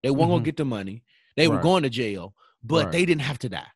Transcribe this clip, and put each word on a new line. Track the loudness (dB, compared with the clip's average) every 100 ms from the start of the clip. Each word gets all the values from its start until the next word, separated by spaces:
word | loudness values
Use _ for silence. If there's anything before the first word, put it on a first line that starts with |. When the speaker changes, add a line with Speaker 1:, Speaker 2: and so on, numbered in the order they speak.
Speaker 1:
They | 0
weren't | 2 4
gonna | 2
Speaker 2:
Mm-hmm. |
Speaker 1:
get | 0 -4
the |
money. | -6 -6 -8 -12 _ _ _ 2
They | 2
were | 4
Speaker 2:
Right. |
Speaker 1:
going | 4 4
to | 2
jail, | -2 -4 -4 -10 _ _ _
but | 0 0 2
Speaker 2:
Right. |
Speaker 1:
they | 0
didn't | 0 0
have | -2 -6
to | -8
die. | -8 -12